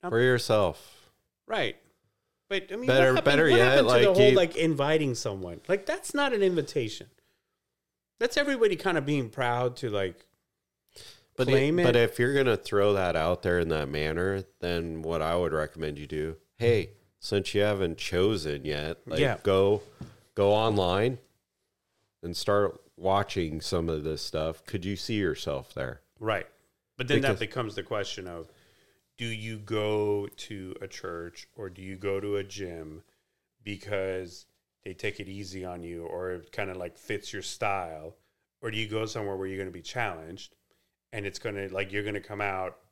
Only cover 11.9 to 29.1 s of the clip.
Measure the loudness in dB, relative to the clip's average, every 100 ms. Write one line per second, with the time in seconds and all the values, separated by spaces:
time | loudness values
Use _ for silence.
11.9 | 6 4 2 2 4 2 2 0 2 4
12.9 | 4 2 2 2 0 2 2 2 0 -2
13.9 | -2 -2 -2 -2 -2 -8 _ -4 -4 -4
14.9 | -6 -4 -2 0 0 0 -2 -4 -6 -8
15.9 | -8 -8 -6 -6 -8 _ _ 2 2 0
16.9 | -10 _ _ -2 -2 0 2 2 2 0
17.9 | -2 -2 2 2 2 -4 -6 -4 -4 -4
18.9 | -8 -6 0 0 0 2 4 6 2 -2
19.9 | -18 -20 -20 _ 2 4 6 4 2 2
20.9 | 4 2 -2 _ _ _ _ _ _ _
21.9 | _ _ _ -10 -6 2 2 2 -2 _
22.9 | -6 0 2 0 -2 -4 -4 -2 -2 0
23.9 | -2 -4 -6 -6 -4 -4 -6 -10 -8 -6
24.9 | -8 -4 -2 0 -2 -4 -6 -8 -8 -8
25.9 | -10 _ _ -4 -4 -6 _ _ _ _
26.9 | _ 0 2 2 0 -4 -4 -6 -6 -6
27.9 | -6 -6 -8 -12 -12 -14 _ _ _ _
28.9 | _ _